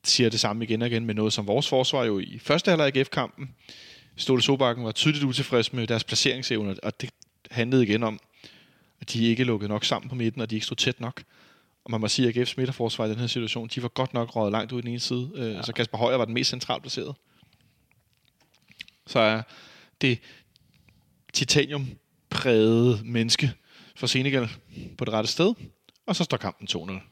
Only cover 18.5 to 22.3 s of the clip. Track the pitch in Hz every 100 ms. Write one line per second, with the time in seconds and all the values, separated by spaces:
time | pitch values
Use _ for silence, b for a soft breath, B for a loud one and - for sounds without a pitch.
18.5 | _ _ - - _ - 127 110 110 113
19.5 | B B B B _ 135 117 B B B
20.5 | _ _ _ _ _ _ _ - - 135
21.5 | 151 135 147 127 - _ _ _